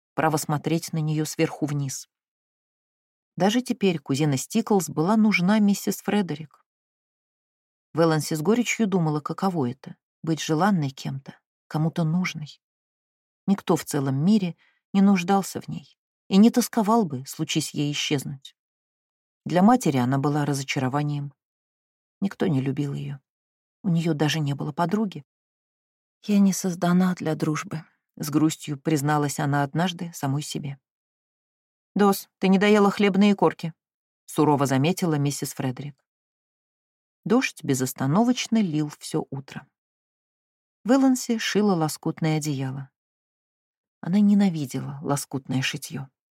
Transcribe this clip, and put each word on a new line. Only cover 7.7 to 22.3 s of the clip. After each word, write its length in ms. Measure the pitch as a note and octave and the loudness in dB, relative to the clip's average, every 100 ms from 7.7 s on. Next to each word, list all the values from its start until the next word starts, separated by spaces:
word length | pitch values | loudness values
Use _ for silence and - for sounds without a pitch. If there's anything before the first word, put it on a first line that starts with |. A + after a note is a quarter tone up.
| _ _ | _ _
Вэланси 400 | C#3+ E3 D#3 D3 | 0 2 2 0
с 80 | D#3+ | -2
горечью 460 | D3+ A#3 A3 - A3 | 0 0 0 -2 0
думала, 320 | F#3 D#3+ D3+ | 2 0 0
каково 500 | - E3 F#3+ F3 B2 | -4 -4 -2 0 -2
это — 260 | - - - _ _ | -4 -14 -20 _ _
быть 180 | D#3 D#3+ | -4 -4
желанной 480 | - D#3 F#3+ F#3+ C#3+ | -2 2 2 2 -2
кем-то, 480 | C3+ D#3 C3+ - - _ _ _ | -6 -10 -10 -12 -20 _ _ _
кому-то 360 | D3+ D#3+ E3 | -4 -2 -2
нужной. 560 | D#3+ F3 F3+ D#3+ D3+ - _ _ _ _ _ _ _ _ - | -2 -2 -2 -6 -12 -16 _ _ _ _ _ _ _ _ -2
Никто 300 | G3 - G3 | -2 0 -2
в 100 | - | 0
целом 300 | D3 C#3 C3+ D#3+ | -4 -2 0 2
мире 300 | A3 F#3 E3 _ _ _ | 2 0 -6 _ _ _
не 80 | G3 | 4
нуждался 600 | G3 G3 F3 G3 F#3+ - | 4 4 2 0 0 -8
в 60 | - | -10
ней 300 | D#3+ - _ _ _ - | -12 -14 _ _ _ 2
и 100 | F#3+ | 6
не 120 | A3 | 6
тосковал 560 | B3 - - G3+ A#3 F#3 | 6 0 0 2 2 0
бы, 200 | C3 C3+ | -4 -10
случись 480 | - D#3 D#3 D3 D3 | -8 -4 -4 -4 -4
ей 160 | D3 | -4
исчезнуть. 640 | D3 - C#3+ D3+ C#3 - _ _ _ _ _ _ _ _ _ - | -4 -2 -4 -4 -12 -16 _ _ _ _ _ _ _ _ _ -2
Для 160 | E3+ | 4
матери 360 | G3 B3+ F3 C3+ | 6 6 4 2
она 200 | B2 C#3 | 2 2
была 280 | C#3+ D3+ D3 | 0 0 0
разочарованием. 880 | C#3 C3+ - C3 C#3 D3 D3 C#3+ - _ _ _ _ _ _ _ _ | -2 -4 -4 -2 -2 -2 -4 -8 -14 _ _ _ _ _ _ _ _
Никто 280 | G3 | -6